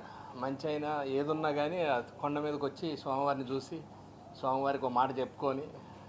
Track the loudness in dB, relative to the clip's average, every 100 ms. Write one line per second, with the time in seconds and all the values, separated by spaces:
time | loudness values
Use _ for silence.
0 | -12 -14 -12 -4 -2 -2 -2 0 0 0
1 | 0 2 2 2 2 2 2 2 2 2
2 | 0 -2 0 0 0 0 -2 -2 -4 -2
3 | 0 2 4 2 0 -2 -4 -8 -10 -14
4 | -16 -18 -16 -2 2 4 4 2 4 6
5 | 4 4 -2 0 0 0 -2 -10 -14 -14